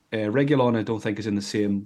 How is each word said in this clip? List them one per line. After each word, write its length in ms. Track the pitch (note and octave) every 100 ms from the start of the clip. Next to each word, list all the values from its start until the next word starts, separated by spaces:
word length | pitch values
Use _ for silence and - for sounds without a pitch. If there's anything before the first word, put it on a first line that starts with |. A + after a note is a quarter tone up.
| _
uh, 200 | A2 G#2
Reguilon, 440 | B2 C#3+ C#3+ B2 A#2
I 60 |
don't 160 | G#2+ A2
think, 160 | A2+ G#2
is 60 | G#2+
in 80 |
the 80 | G2+
same 440 | G2+ A2 G#2 G2+